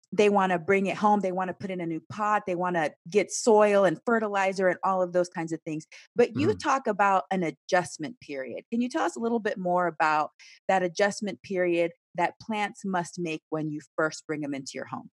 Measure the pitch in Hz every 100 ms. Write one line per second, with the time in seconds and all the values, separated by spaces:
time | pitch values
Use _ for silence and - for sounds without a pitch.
0 | _ 190 208 202 190 175 160 196 196 -
1 | 208 208 190 180 185 175 202 185 165 160
2 | - 208 208 214 202 175 180 175 151 -
3 | 170 202 185 - - 214 208 202 190 156
4 | - 226 214 202 190 185 185 170 185 190
5 | 185 175 175 180 165 160 - 156 - -
6 | - - 240 233 320 427 311 269 262 196
7 | 202 190 - 190 160 147 - 180 165 -
8 | 143 - - 139 131 110 - 233 247 320
9 | 302 - 233 233 208 190 180 180 175 156
10 | 156 156 147 - - - - 190 180 160
11 | 202 196 202 180 - 185 180 170 170 -
12 | _ - 170 - - 214 202 - 196 180
13 | 170 - 170 156 - 156 156 151 - -
14 | 156 - - 156 143 139 131 131 123 123
15 | -